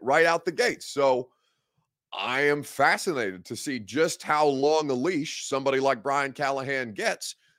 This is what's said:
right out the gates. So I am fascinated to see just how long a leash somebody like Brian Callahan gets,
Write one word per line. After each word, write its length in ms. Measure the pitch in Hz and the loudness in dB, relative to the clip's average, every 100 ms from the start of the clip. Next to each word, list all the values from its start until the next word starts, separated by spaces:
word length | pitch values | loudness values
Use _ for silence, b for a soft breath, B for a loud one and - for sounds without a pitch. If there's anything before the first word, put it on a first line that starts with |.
right 240 | 120 151 165 | 2 4 4
out 180 | 170 | 2
the 80 | 180 | 0
gates. 360 | 170 240 151 - | 0 0 -2 -6
So 380 | 143 135 131 127 _ _ _ _ _ _ _ _ | 2 2 2 -2 _ _ _ _ _ _ _ _
I 300 | - 104 131 | -8 -2 2
am 200 | 143 147 | 2 2
fascinated 840 | 135 - 147 208 - 143 104 92 - | -2 2 2 2 0 -2 -4 -6 -10
to 100 | 113 | -10
see 220 | 147 127 | -8 -8
just 440 | 95 127 165 - | -4 0 0 -2
how 240 | - 151 151 | 0 2 4
long 440 | 135 143 156 151 | 4 4 2 2
a 40 | |
leash 540 | 127 139 147 151 - - | 0 0 -2 -4 -8 -4
somebody 320 | 135 139 131 | -2 0 2
like 220 | 135 127 | 2 0
Brian 300 | 135 139 139 | 0 0 -2
Callahan 600 | 127 139 139 131 135 120 | -2 -4 -2 -4 -4 -6
gets, 440 | 101 214 - - - _ | -4 -4 -4 -8 -14 _